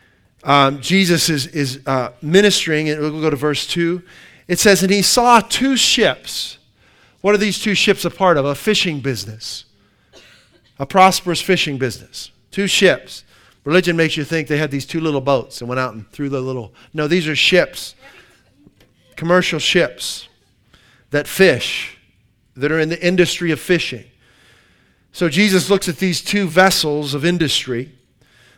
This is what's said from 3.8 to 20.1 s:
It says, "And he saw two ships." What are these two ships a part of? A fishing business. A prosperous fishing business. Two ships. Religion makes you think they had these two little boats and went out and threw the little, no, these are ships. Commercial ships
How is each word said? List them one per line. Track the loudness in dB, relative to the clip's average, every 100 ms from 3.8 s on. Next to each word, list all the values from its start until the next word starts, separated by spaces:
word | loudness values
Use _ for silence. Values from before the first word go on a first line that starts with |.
| -2 -4 -8 -20 -20 -20 -6
It | 2
says, | 4 4
"And | 4
he | 2
saw | 2 2 6 4
two | 4 -2 0 0
ships." | 2 2 2 0 -8 -10 -10 -14 _ _ _ _ _ _
What | 0
are | 2
these | 0 -2
two | -2
ships | 0 2 0
a | -2
part | 0 2 4
of? |
A | 2
fishing | -2 0 0 -2 -4
business. | -6 -6 -10 -14 -14 -14 -18 _ _ _ _ -20 -20 _ _ _ _ -12
A | -2
prosperous | 4 6 4 -2 -4
fishing | 0 0 0 -4
business. | -4 -6 -14 -18 -18 _ _
Two | -4 -2
ships. | 2 2 2 -4 -20 -20 _ _ _
Religion | 0 2 2 0
makes | 0 -2
you |
think | -4 -4 -2
they | -2
had | -2
these | -4 -6
two | -4
little | -2 -2
boats | 0 0 -2 -12
and | -6
went | -4
out | -4
and | -8 -16
threw | -8 -6
the | -4
little, | -6 -8 -12 -18 -12
no, | -6 -2
these | 0 0
are | 0
ships. | 2 4 2 -4 -16 -18 -20 -20 _ _ _ _ _ _ _ _ _
Commercial | -8 2 2 2 -2
ships | 0 2 0 -4 -10